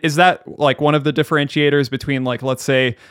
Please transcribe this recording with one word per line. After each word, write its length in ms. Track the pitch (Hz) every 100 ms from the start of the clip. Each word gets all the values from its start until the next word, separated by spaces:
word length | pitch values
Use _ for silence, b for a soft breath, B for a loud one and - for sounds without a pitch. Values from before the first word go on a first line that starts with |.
is 120 | 165 147
that, 280 | 180 165 - -
like, 200 | 143 127
one 140 | 147
of 100 | 151
the 80 | 143
differentiators 800 | 147 147 156 143 151 147 143 131
between, 340 | 131 - 139
like, 200 | 127 120
let's 200 | 131 127
say, 320 | - 131 127 117 B